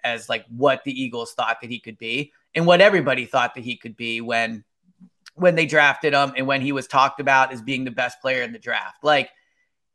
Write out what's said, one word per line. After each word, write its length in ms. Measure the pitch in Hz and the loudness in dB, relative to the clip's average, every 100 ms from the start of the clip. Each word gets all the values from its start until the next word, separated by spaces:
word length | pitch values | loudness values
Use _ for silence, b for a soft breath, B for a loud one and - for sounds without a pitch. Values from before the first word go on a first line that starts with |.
as, 260 | 123 117 113 | -6 -6 -6
like, 160 | 117 - 117 | -6 -6 0
what 280 | 139 131 | 2 2
the 80 | 143 | -4
Eagles 400 | 131 131 117 117 | -6 -6 -8 -10
thought 280 | - 113 117 | -4 -4 -4
that 100 | 117 | -6
he 80 | 117 | -14
could 180 | - 107 | -14 -12
be 340 | 113 123 147 _ _ | -8 -6 -8 _ _
and 140 | 160 170 | 0 4
what 120 | 175 | 6
everybody 460 | 202 196 139 127 117 | 6 4 0 -2 -2
thought 300 | 131 123 131 | -2 -2 -6
that 80 | |
he 120 | 117 117 | -12 -12
could 220 | 120 104 | -14 -12
be 240 | 117 113 | -8 -8
when, 420 | 117 117 113 110 _ _ _ _ _ _ - | -4 -2 -2 -6 _ _ _ _ _ _ -16
when 220 | - 180 165 | 2 2 4
they 100 | 156 | 2
drafted 480 | 151 147 135 156 | 4 4 4 2
him 200 | 143 139 131 | 2 0 -2
and 80 | 131 | -2
when 160 | 135 | -2
he 100 | 131 | -2
was 140 | 139 127 | -6 -2
talked 340 | 139 135 - | 2 2 0
about 320 | 139 135 131 | 2 2 2
as 120 | 123 | -2
being 220 | 110 131 127 | -6 -6 -6
the 40 | |
best 320 | 120 123 - | -4 -6 -4
player 220 | 131 131 | -4 -4
in 80 | 127 | -6
the 80 | 113 | -10
draft. 440 | 120 117 98 - | -6 -6 -6 -4
Like, 280 | 143 147 131 _ _ _ _ _ _ | 2 2 0 _ _ _ _ _ _